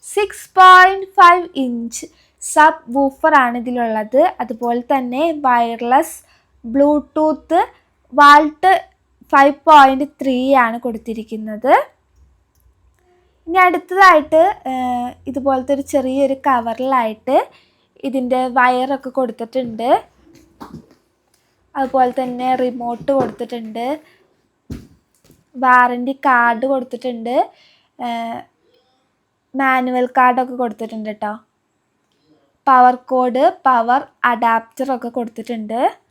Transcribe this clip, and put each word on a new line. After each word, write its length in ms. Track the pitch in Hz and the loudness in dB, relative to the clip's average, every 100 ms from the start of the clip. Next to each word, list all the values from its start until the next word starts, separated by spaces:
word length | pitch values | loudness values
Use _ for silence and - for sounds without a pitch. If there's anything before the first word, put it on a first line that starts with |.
| - | -8
സിക്സ് 420 | - 415 - - - | -6 -6 -8 -8 4
പോയിന്റ് 540 | 370 370 370 392 381 - | 8 8 6 2 -6 4
ഫൈവ് 300 | 349 359 349 - | 6 6 0 -6
ഇഞ്ച് 500 | 262 240 233 - 330 _ _ _ | -6 -6 -10 -14 -18 _ _ _
സബ് 420 | - 311 302 320 - | -4 4 4 2 -6
വൂഫർ 420 | 247 277 269 320 302 | -2 -2 0 2 2
ആണ് 200 | 247 240 | 2 -4
ഇതിലുള്ളത്. 640 | 240 247 233 220 214 262 339 - | -6 -4 -4 -4 -2 0 0 -2
അതുപോലെ 420 | 233 226 240 240 240 | -10 -8 -4 -6 -2
തന്നെ 380 | 277 247 247 330 302 | -4 -2 -4 -4 -2
വയർലെസ്, 760 | 277 240 233 226 233 262 320 - _ _ _ _ 233 | 0 0 0 -4 0 0 0 -10 _ _ _ _ -6
ബ്ലൂടൂത്ത്, 920 | 247 285 294 294 - 311 311 _ 330 440 _ _ _ _ | 2 2 2 -2 -2 -2 -2 _ -2 -2 _ _ _ _
വാൾട്ട് 600 | 254 285 294 302 302 370 381 - _ _ _ _ | 4 6 6 4 0 0 0 -2 _ _ _ _
ഫൈവ് 220 | 285 277 294 - | 2 2 2 6
പോയിന്റ് 420 | 302 269 262 285 _ | 8 8 4 -6 _
ത്രീ 220 | 269 247 262 269 | -4 -2 2 2
ആണ് 220 | 233 233 | 2 -2
കൊടുത്തിരിക്കുന്നത്. 920 | 247 220 - 226 214 220 214 214 247 370 587 _ _ _ _ _ _ _ _ _ _ _ _ _ _ _ - | -8 -10 -10 -12 -12 -12 -12 -8 0 0 0 _ _ _ _ _ _ _ _ _ _ _ _ _ _ _ -6
ഇനി 120 | 359 | 2
അടുത്തതായിട്ട്, 800 | 359 359 359 370 381 320 302 320 359 - 254 | 2 0 -4 4 6 6 4 2 2 0 -8
ഏഹ്, 440 | 262 254 247 247 - - | -6 -4 -4 -6 -12 -10
ഇതുപോലത്തെ 460 | 262 269 262 262 | -6 -2 -2 -2
ഒരു 100 | 277 277 | -4 -2
ചെറിയൊരു 440 | 285 262 262 269 269 | -4 -2 -2 -2 -2
കവറിലായിട്ട് 960 | 285 254 233 226 254 262 226 214 - 285 523 _ _ _ _ _ | -2 -2 -2 -6 -2 -2 -2 -6 -2 -2 -2 _ _ _ _ _
ഇതിൻ്റെ 360 | 269 262 247 254 254 | -8 -6 -4 -2 -2
വയറൊക്കെ 560 | 247 254 254 262 269 262 | 0 2 0 -4 -6 -6
കൊടുത്തിട്ടുണ്ട്. 800 | 262 254 226 226 262 240 220 233 370 - _ _ _ _ _ - - _ _ _ _ _ _ _ _ _ 285 | -6 -6 -6 -8 -8 -8 -6 -2 -2 -2 _ _ _ _ _ -20 -20 _ _ _ _ _ _ _ _ _ -8
അതുപോലെ 360 | 269 262 254 | -4 0 0
തന്നെ 360 | 247 254 247 254 254 | -2 -8 -6 -4 -2
റിമോട്ട് 560 | 254 240 240 240 - | -4 -6 -10 -8 -4
കൊടുത്തിട്ടുണ്ട്, 760 | 269 240 208 233 240 220 220 240 302 _ _ _ _ _ _ _ - - _ _ _ _ _ _ 254 | -2 -2 -6 -12 -12 -12 -10 -8 -8 _ _ _ _ _ _ _ -18 -18 _ _ _ _ _ _ -4
വാറണ്ടി 580 | 254 247 247 240 247 269 | 2 4 2 -2 -6 -4
കാർഡ് 440 | 285 247 240 226 262 | 0 2 0 -2 -4
കൊടുത്തിട്ടുണ്ട്, 680 | 269 254 233 254 233 226 262 381 _ _ _ _ _ | -4 -6 -12 -10 -10 -6 -4 -4 _ _ _ _ _
ഏഹ്, 400 | 247 233 233 240 - _ _ _ _ _ _ _ _ _ _ | -10 -10 -10 -14 -18 _ _ _ _ _ _ _ _ _ _
മാനുവൽ 540 | 262 269 262 254 254 247 | -6 -2 -2 -2 -4 -2
കാർഡൊക്കെ 440 | 254 254 247 254 247 | 0 2 0 -4 -6
കൊടുത്തിട്ടുണ്ട് 560 | 240 214 220 220 214 | -8 -8 -12 -12 -12
ട്ടോ. 200 | 208 214 220 _ _ _ _ _ _ _ _ _ _ _ _ - | -10 -10 -12 _ _ _ _ _ _ _ _ _ _ _ _ 2
പവർ 280 | 262 247 254 - | 4 4 2 -4
കോഡ്, 380 | 254 254 240 311 370 | -2 -2 0 0 0
പവർ 380 | 269 247 226 262 294 _ 247 | -2 0 0 -2 -4 _ -4
അഡാപ്റ്റർ 600 | 233 233 226 226 - 262 | -2 0 -2 -4 -10 -6
ഒക്കെ 180 | 254 240 | -6 -6
കൊടുത്തിട്ടുണ്ട്. 720 | 233 226 226 214 233 214 226 330 - _ | -8 -10 -12 -12 -12 -8 -4 -4 -4 _